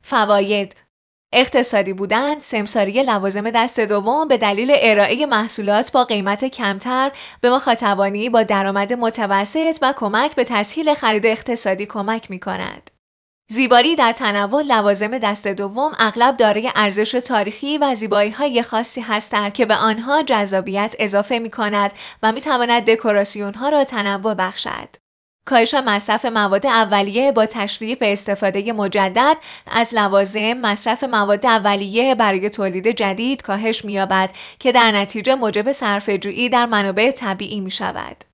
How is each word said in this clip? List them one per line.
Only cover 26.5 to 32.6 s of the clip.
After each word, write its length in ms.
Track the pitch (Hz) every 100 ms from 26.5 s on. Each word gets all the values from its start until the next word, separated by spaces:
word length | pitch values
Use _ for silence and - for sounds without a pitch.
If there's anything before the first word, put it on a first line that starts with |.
| 196 277
اولیه. 680 | 226 214 202 196 208 277
با 140 | 226 220
تشریف 520 | 233 208 - 220 247
استفادهٔ 720 | 214 202 - 202 196 196 202
مجدد 640 | 220 196 202 190 208 277 311 - - -
از 280 | 226 233
لوازم، 580 | 233 202 196 196 208 214
مصرف 520 | 254 226 202 233 226
مواد 420 | 262 226 202 202 247
اولیه 680 | 226 202 202 202 220 262
برای 360 | 233 214 190 202
تولید 380 | 208